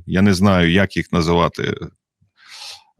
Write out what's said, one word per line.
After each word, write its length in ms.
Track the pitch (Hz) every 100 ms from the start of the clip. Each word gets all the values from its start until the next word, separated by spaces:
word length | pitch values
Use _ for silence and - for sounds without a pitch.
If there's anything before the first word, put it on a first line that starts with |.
| 85
я 140 | 92
не 120 | 101
знаю, 380 | 90 101 92 85
як 260 | 92 95 -
їх 140 | -
називати, 600 | 90 80 85 82 - - - 78 _ _ _ _ _ - - - - _